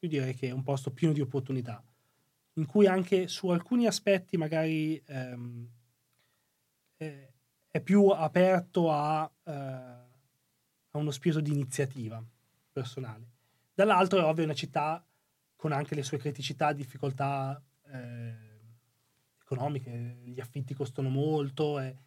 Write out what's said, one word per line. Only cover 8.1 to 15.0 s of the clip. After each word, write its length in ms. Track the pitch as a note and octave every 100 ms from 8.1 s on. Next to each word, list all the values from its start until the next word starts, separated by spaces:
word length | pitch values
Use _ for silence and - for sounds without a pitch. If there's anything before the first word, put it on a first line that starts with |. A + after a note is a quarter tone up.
| E3 D#3 F3+ F#3 F#3 F3+ - E3
a, 400 | D3+ D3+ D#3 D#3 -
eh, 60 | -
a 1500 | C#3+ C3+ C3 B2+ B2 B2 _ _ _ _ _ _ _ _ D3
uno 120 | D3+
spirito 300 | C#3 F3 D#3
di 120 | D3
iniziativa 680 | C#3+ B2+ - C3+ C3+ A2 A2+ A2+ _ _ _ _
personale. 560 | - B2+ - A#2+ A2 A#2 _ _ _ _
Dall'altro 440 | - G#3 F#3 F#3+ F#3+
è 40 |
ovvio, 180 | D#3 D#3+
è 40 | D#3
una 80 |
città 500 | D3 C#3+ D#3 D3+ E3